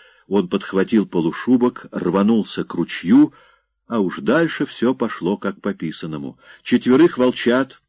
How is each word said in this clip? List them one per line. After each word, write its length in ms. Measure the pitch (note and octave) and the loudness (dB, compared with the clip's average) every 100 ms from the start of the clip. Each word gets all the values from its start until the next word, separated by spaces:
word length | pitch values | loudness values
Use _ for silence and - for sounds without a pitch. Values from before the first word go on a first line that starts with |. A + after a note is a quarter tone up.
| _ _ - | _ _ -4
он 180 | G2+ F2+ | -2 0
подхватил 600 | G2 - F#2+ F#2 A2 F#2 | -4 -2 -2 2 2 0
полушубок, 800 | F2+ E2 - - B2 B2 - - | 0 -2 -2 0 2 2 -2 -10
рванулся 720 | - F2 F#2+ G#2 A2+ F#2 - | -6 -2 2 2 2 -2 -6
к 100 | F2 E2+ | -6 -6
ручью, 580 | E2 - E2+ B3+ D3+ - _ _ _ _ - | -6 -6 2 4 4 0 _ _ _ _ -6
а 120 | A2+ | -4
уж 200 | F#2 - | -2 -4
дальше 480 | G#2 D3 E3 - C#3+ | 0 0 0 -2 -6
всё 260 | - A#2 | -2 -2
пошло 440 | C3 A2+ - G#2+ G2+ | 0 -4 -4 -4 -4
как 220 | G2 F#2+ | -6 -6
по 140 | G#2 | -6
писанному. 640 | G2 E2 - E2+ D2+ C#2 - - - | -6 -8 -8 -10 -10 -12 -14 -20 -18
Четверых 560 | - A#2+ A#2+ C3 E3+ - | -2 0 4 6 4 4
волчат, 640 | B2+ - A#2 B2 C3+ - | 0 0 0 0 -2 -8